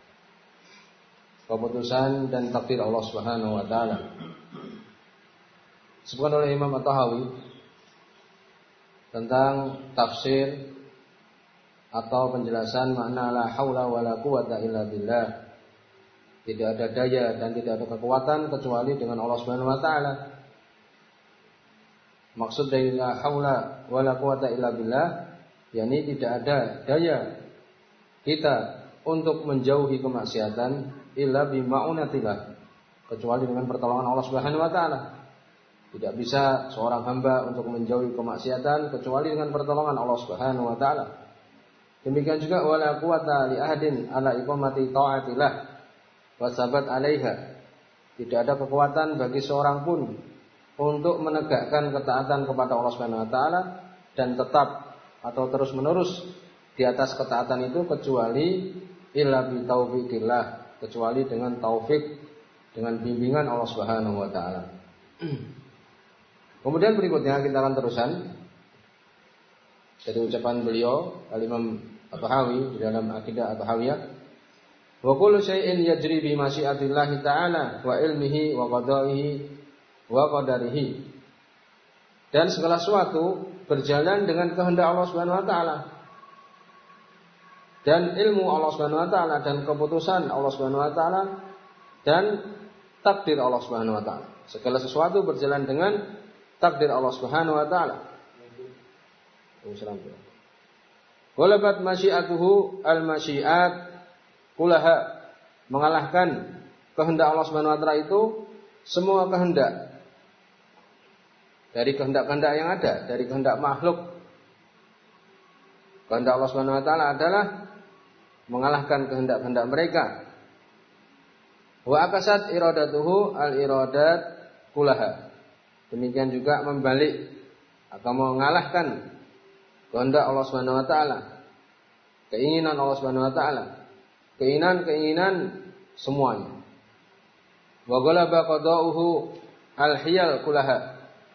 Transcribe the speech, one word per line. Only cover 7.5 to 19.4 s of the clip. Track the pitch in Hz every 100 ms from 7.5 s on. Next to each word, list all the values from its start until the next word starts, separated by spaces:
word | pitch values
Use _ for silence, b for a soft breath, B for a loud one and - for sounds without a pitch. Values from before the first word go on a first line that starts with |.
| - - _ _ _ _ _ _ _ _ _ _ _ _ _ _
tentang | 117 113 127 135 139 135 - -
tafsir | - 117 - 135 135 139 143 - - - - _ _ _ _ _ _ _ _ _
atau | 117 113 127 127
penjelasan | 127 113 113 110 123 131 127
makna | 117 127 123
la | 120 117
haula | 120 135 127 123
wala | 120 117 113
quwata | 143 131 113 113
illa | 113 110 104
billah. | 104 104 120 110 - - - - _ _ _ _ _ _ _
Tidak | - 110 110 113
ada | 113
daya | 120 127 127 117 113
dan | 117
tidak | 120 117 113
ada | 113
kekuatan | 113 120 131 151 151 151
kecuali | 135 127 120 131 139
dengan | 117 113
Allah | 117
Subhanahu | 120